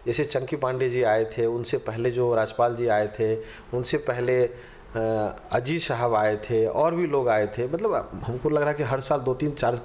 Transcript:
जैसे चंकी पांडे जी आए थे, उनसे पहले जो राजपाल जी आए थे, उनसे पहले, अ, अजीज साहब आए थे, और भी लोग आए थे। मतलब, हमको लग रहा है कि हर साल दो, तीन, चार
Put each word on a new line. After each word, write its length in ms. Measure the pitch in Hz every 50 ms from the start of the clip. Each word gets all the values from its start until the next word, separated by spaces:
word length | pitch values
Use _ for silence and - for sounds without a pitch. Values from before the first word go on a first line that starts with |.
| -
जैसे 180 | 120 117 151 143
चंकी 320 | - - 127 131 - 156
पांडे 320 | 135 131 127 127 127 131 123
जी 140 | 120 127
आए 220 | 120 107 110 113 110
थे, 220 | 110 - 120 113
उनसे 300 | 113 117 120 117 - 139
पहले 340 | 123 - 110 113 113 117 123
जो 240 | 117 127 123 120 113
राजपाल 400 | 113 110 - - - 120 120 117
जी 120 | 113 120
आए 200 | 113 104 107 107
थे, 300 | 107 - - 110 107 110 110 - - - - - - 120
उनसे 220 | 127 123 - 156
पहले, 480 | 143 - 135 120 123 123 123 127 127 123
अ, 920 | 117 123 - - - - - - - - 113 113 110 110 107 107 98 - - - -
अजीज 340 | - 123 123 139 170 165 -
साहब 280 | - 123 117 123 120 113
आए 220 | 107 107 107 107
थे, 300 | 107 - - 117 110 113
और 280 | - - - 151 170 170
भी 120 | 175 175
लोग 220 | 151 143 139 123 120
आए 180 | 107 107 104
थे। 200 | 104 - 117 123
मतलब, 560 | 131 165 175 226 214 160 107 - - 95 101 -
हमको 240 | 117 120 127 - 151
लग 100 | 151 147
रहा 100 | 147 147
है 60 | 147
कि 60 | 147
हर 180 | 139 117 135 131
साल 200 | 131 - 151 139
दो, 140 | 123 131 127
तीन, 160 | - 151 147
चार 300 | 143 - 123 117 120 120